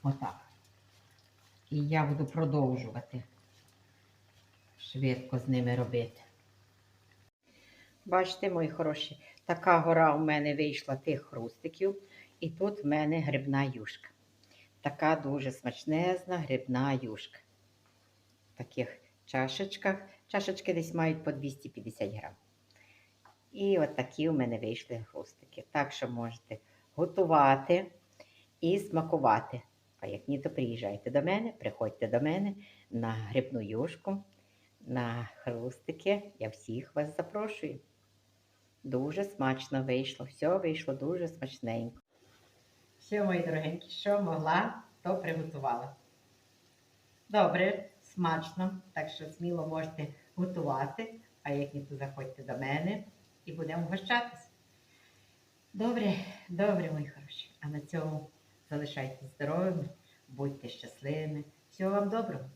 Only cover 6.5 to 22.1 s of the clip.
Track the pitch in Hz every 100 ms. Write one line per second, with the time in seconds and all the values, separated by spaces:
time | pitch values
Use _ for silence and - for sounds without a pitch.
6.5 | _ _ _ _ _ _ _ _ _ _
7.5 | - - - - _ - 180 185 - 196
8.5 | 175 160 - 156 151 - - - - -
9.5 | 170 - 170 160 165 160 147 156 151 147
10.5 | 143 147 139 - 131 160 135 - 127 117
11.5 | - 160 160 190 202 - - - _ 165
12.5 | - 202 208 147 151 151 160 143 139 139
13.5 | 135 139 120 107 - - _ _ _ _
14.5 | - - _ 143 - 156 156 143 139 135
15.5 | 127 123 - - 156 180 180 180 180 139
16.5 | 131 127 123 139 131 123 107 - - _
17.5 | _ _ _ _ _ _ _ _ _ _
18.5 | - 131 - 123 - _ _ - 135 131
19.5 | - 196 - 196 196 - - _ 202 196
20.5 | 185 - 170 160 165 160 156 - 135 139
21.5 | 135 - - 104 - 101